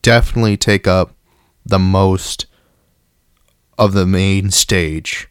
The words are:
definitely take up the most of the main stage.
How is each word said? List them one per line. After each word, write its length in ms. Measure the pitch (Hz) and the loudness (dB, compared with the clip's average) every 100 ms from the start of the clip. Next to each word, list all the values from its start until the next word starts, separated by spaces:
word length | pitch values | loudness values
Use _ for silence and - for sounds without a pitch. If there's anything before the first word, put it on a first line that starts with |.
definitely 520 | 120 117 - 120 113 101 | 4 2 2 0 0 0
take 320 | - 101 - | 0 0 2
up 280 | 92 85 _ _ _ _ _ - | 0 -2 _ _ _ _ _ -4
the 140 | 95 | 0
most 680 | 95 95 95 95 - - - _ _ _ _ _ _ _ _ _ _ _ _ - | 2 2 2 0 -6 -12 -14 _ _ _ _ _ _ _ _ _ _ _ _ -2
of 160 | 107 | 0
the 120 | 98 92 | 2 0
main 460 | 95 95 98 98 | 0 0 0 0
stage. 760 | - - 95 80 80 - - - | -2 0 0 -2 -6 -10 -12 -14